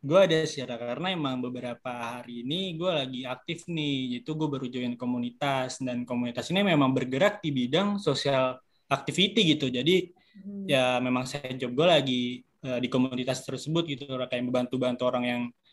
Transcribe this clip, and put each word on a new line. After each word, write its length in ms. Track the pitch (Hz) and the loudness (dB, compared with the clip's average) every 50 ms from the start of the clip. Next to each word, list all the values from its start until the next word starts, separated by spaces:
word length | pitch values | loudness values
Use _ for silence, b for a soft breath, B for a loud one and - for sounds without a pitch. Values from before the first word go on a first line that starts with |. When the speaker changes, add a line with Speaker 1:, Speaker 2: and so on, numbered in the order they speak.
| - | -2
Speaker 1:
gue 160 | 139 156 185 | 6 6 8
ada 240 | 196 180 160 160 160 151 | 8 8 6 2 2 0
sih, 160 | - - 127 | -4 -6 -6
Ra, 80 | 120 123 | -6 -6
karena 400 | 117 120 120 120 143 170 185 190 | -6 -6 -6 -4 -4 -2 -2 -2
emang 240 | 175 151 135 131 127 | -2 -2 -2 -2 -2
beberapa 800 | 127 127 123 123 120 123 120 - _ 127 120 120 120 117 120 123 | -4 -4 -6 -6 -6 -8 -8 -8 _ -8 -8 -6 -6 -8 -8 -10
hari 240 | 120 120 120 120 117 | -12 -12 -12 -8 -6
ini 320 | 127 147 180 190 190 170 | -4 -4 -4 -4 -4 -6
gue 160 | 156 170 185 | -4 -2 0
lagi 320 | 175 151 135 131 131 123 135 | 0 0 -2 -4 -6 -6 -6
aktif 480 | 127 127 123 _ - 170 - - - | -6 -8 -8 _ -8 -8 -8 -6 -6
nih, 480 | 170 160 151 147 139 135 131 127 123 123 | -4 -2 0 0 0 0 -2 -2 -4 -6
yaitu 160 | - - 156 | -4 -6 -4
gue 160 | 156 156 147 | -2 -2 -2
baru 160 | 139 131 131 | -2 -2 -4
join 320 | 123 123 127 123 120 120 120 | -4 -4 -4 -4 -4 -4 -4
komunitas, 800 | 127 123 123 123 120 123 123 _ 147 143 135 131 127 127 127 - | -4 -2 -2 -2 -2 -6 -4 _ -2 0 0 0 -2 -4 -6 -6
dan 240 | 131 127 123 120 123 | -6 -4 -4 -4 -4
komunitas 480 | 120 127 120 120 120 120 - 113 - | -4 -2 -2 -2 -2 -2 -4 -4 0
ini 160 | 165 190 202 | 0 2 4
memang 240 | 196 170 147 143 131 | 4 6 6 6 4
bergerak 480 | 131 131 123 123 127 135 180 208 208 - | 4 2 0 0 2 4 4 4 2 0
di 160 | - 160 143 | -4 -2 0
bidang 480 | 131 123 120 139 165 196 202 208 202 202 | 0 0 2 2 2 2 2 0 0 0
social 560 | 160 139 131 - 147 139 131 131 127 127 - _ _ _ _ _ _ | 0 0 2 2 2 2 4 2 2 0 -4 _ _ _ _ _ _
activity 640 | 139 135 - - 135 - 185 208 - 233 208 160 147 | -2 -2 -2 -4 2 2 2 4 4 4 4 4 4
gitu. 160 | - 143 131 | 4 2 -2
Jadi 400 | 123 123 127 156 185 185 175 - - b b b b - - | -2 0 2 4 4 4 2 0 -12 b b b b -18 -14
Speaker 2:
Hmm. 240 | 202 202 202 196 | -12 -10 -10 -4
Speaker 1:
ya 320 | 190 147 131 127 127 127 123 | 0 2 4 4 4 2 2
memang 240 | 127 127 127 127 127 | 0 0 0 0 -2
side 320 | 127 - 143 143 127 131 | -4 -8 -8 -8 -8 -6
job 160 | 127 131 120 | -6 -6 -4
gue 160 | 123 127 156 | 0 2 4
lagi, 360 | - 151 151 139 135 127 123 123 123 123 123 - _ _ _ - | 6 6 6 4 2 0 0 0 -2 -4 -8 -12 _ _ _ -8
eh, 160 | 135 127 120 123 | -4 -4 -2 -2
di 60 | 123 | 0
komunitas 520 | 127 131 127 131 127 123 127 127 127 127 - | 2 2 0 2 0 -4 -2 -2 -4 -4 -4
tersebut 380 | - 131 127 - 147 156 165 170 | -8 -8 -8 -6 -2 -2 -2 0
gitu, 200 | 165 143 127 143 143 | -2 -4 -8 -8 -8
Ra, 160 | 131 127 127 | -6 -6 -4
kayak 160 | 123 - 123 123 | -4 -2 -2 -2
membantu-bantu 560 | 123 123 127 123 120 - 127 127 123 123 120 127 | 0 0 0 0 0 -2 0 0 0 0 0 0
orang 180 | 123 123 123 123 | 0 0 2 0
yang 160 | 123 120 120 120 120 - _ b b | 0 0 -2 -4 -6 -8 _ b b